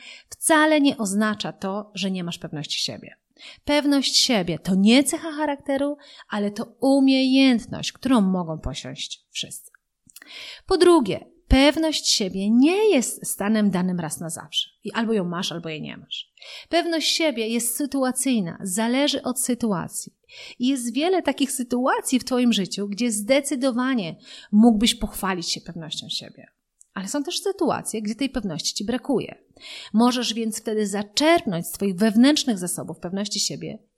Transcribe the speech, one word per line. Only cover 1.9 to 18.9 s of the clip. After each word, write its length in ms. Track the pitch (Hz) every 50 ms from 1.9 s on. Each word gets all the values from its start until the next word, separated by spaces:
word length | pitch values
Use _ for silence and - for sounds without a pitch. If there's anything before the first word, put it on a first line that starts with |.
| -
że 180 | 175 196 190
nie 120 | 190 185 170
masz 140 | 170 170
pewności 420 | - - 156 165 143 151 - - -
siebie. 360 | - - 107 - - - - _ _ _ _ _ - - - _ -
Pewność 520 | - 294 294 262 285 285 277 254 - -
siebie 420 | - - - 240 196 170 180 160 -
to 160 | - 185 190
nie 280 | 190 196 220 240 277 277
cecha 280 | - 339 311 320 330
charakteru, 640 | 294 302 302 277 285 277 - - 269 269 285 285 294 285 - - - - - -
ale 220 | 214 208 202 202
to 140 | 208 220 - - - -
umiejętność, 1120 | - 269 277 277 269 269 262 262 269 262 262 269 269 262 247 214 - - - 82 - -
którą 300 | - - - 254 269 220
mogą 380 | 190 190 190 180 170 160 160 151
posiąść 640 | - 131 127 - - 131 147 - - - - - _ _
wszyscy. 420 | - - - - - - - - _ _ _ _ _ _ _ _ - - - - - - - - - - _
Po 120 | - 381
drugie, 480 | 320 349 349 339 311 226 185 143 - - - _ _ _
pewność 600 | - 262 262 277 302 285 320 320 311 294 - -
siebie 420 | - - - 202 185 190 190 196 208
nie 420 | 233 247 277 330 370 415 440 427
jest 360 | 349 254 - - - - -
stanem 420 | - - - 196 208 220 214 208 202
danym 300 | - 180 185 185 180 170
raz 200 | 160 147 - -
na 100 | 175 160
zawsze. 400 | - - - - - - - - _ _ -
I 80 | 202
albo 220 | - 226 233 220 226
ją 100 | 202 175
masz, 280 | 175 170 175 190 -
albo 180 | 160 165 165 160
jej 120 | 156 151
nie 160 | - 143 -
masz. 360 | - - - - - - _ _ - - - - - - -
Pewność 460 | 320 339 330 339 330 311 262 - -
siebie 320 | - 330 302 233 226 220
jest 280 | 220 233 233 233 - -
sytuacyjna, 840 | - 294 269 - 269 254 254 247 - - 269 247 220 180 165 - -
zależy 640 | - 190 175 220 220 233